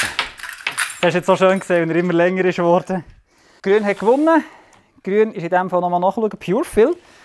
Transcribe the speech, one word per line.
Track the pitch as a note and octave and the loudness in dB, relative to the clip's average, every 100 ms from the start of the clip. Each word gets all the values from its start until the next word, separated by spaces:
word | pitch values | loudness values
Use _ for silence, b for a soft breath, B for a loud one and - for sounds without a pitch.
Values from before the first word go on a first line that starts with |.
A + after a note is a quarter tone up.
Das | - - - - - - - - - - | -4 -6 -8 -10 -18 -10 -10 -6 -8 -2
hast | F3 | -2
du | E3+ | 0
jetzt | F3 | 0
so | F#3 | 2
schön | F#3 F#3+ | 4 2
gesehen, | - F3 E3 | 0 0 0
wenn | E3 | 0
er | |
immer | F3+ | 0
länger | E3+ F3 F#3 | 2 2 2
ist | F#3 F3 | -2 0
geworden. | F3 F3+ F3+ F#3+ - - _ b b b | 2 2 0 -8 -8 -20 _ b b b
Grün | G3 G#3 | 0 0
hat | G3+ G3 | 0 -2
gewonnen. | G3 C4 D#4 E4 - B B B B B | 0 2 4 2 0 B B B B B
Grün | - G3+ A3 | -4 0 0
ist | G#3+ | -2
in | E3 | -2
diesem | F3+ F#3 | 0 0
Fall | F3+ | -2
nochmal | F3 F3 | 0 0
nachschauen. | F#3 G3 A3 | 0 0 -4
Purefill. | G3 - G3+ F4 - A#3 F4 B B | -4 -4 -2 0 2 2 2 B B